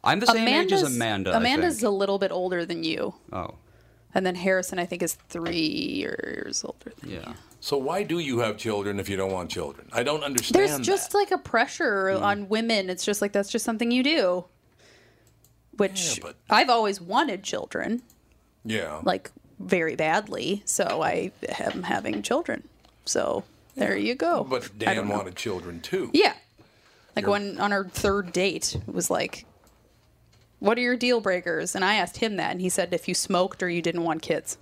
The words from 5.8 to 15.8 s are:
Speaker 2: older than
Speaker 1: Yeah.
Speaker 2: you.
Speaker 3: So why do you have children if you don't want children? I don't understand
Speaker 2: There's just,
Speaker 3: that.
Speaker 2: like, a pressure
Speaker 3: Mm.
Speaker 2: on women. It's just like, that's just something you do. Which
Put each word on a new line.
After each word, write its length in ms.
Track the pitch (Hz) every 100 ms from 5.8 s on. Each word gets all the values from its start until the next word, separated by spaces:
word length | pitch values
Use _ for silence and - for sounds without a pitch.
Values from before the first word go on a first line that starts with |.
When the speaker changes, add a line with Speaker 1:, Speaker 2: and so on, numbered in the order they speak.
| - - - - - - - -
Speaker 2:
older 280 | - - - -
than 80 | -
Speaker 1:
Yeah. 180 | 90 -
Speaker 2:
you. 60 | - - -
Speaker 3:
So 180 | - 143
why 260 | 135 180
do 140 | 208 170
you 200 | 151 120
have 180 | 113 107
children 420 | 113 104 101 101
if 100 | 98
you 60 | 98
don't 140 | 95
want 180 | 92 87
children? 360 | - 76 - -
I 120 | 113
don't 200 | 123 151
understand 320 | 143 131 - 349 403
Speaker 2:
There's 120 | 294
just, 320 | 247 381 -
Speaker 3:
that. 60 | 403
Speaker 2:
like, 140 | 403
a 60 | 359
pressure 680 | - 233 262 - 302 202 190
Speaker 3:
Mm. 140 | 190
Speaker 2:
on 280 | 202 202 196
women. 400 | 214 226 220 185
It's 140 | 185 -
just 160 | 202
like, 100 | 202
that's 180 | 202 202
just 160 | 233 -
something 260 | 220 233
you 100 | 247
do. 420 | 254 320 190 180 175 _ _ _ - - _ _ _ _ _ _ _
Which 400 | -